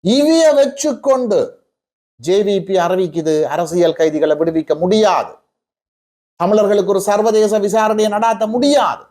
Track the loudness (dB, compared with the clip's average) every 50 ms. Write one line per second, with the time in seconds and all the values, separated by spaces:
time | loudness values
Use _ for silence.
0 | -2 0 0 0 2 2 2 4 4 4 4 2 0 0 -2 -4 -4 -4 -4 -2
1 | 0 0 0 0 0 0 0 -2 -2 -4 -8 _ _ _ _ _ _ _ _ _
2 | _ _ _ _ -4 -2 0 0 0 0 -2 -2 -2 -2 -2 0 0 0 0 -2
3 | -2 -4 -4 -4 -2 -2 0 0 -2 -2 -4 -4 -4 -2 0 0 0 0 2 0
4 | 0 0 0 0 0 0 0 0 0 -2 -2 -4 -2 -2 -2 -2 0 0 2 2
5 | 2 2 2 0 -2 -6 -12 _ _ _ _ _ _ _ _ _ _ _ _ _
6 | _ _ _ _ _ _ _ _ -2 0 2 2 2 2 2 0 0 0 -2 -2
7 | 0 0 0 0 0 2 2 2 2 2 0 0 0 0 0 0 0 0 0 0
8 | 0 -2 0 0 0 0 0 -2 -4 -4 -2 0 0 2 2 2 2 0 -4 -6
9 | -12 _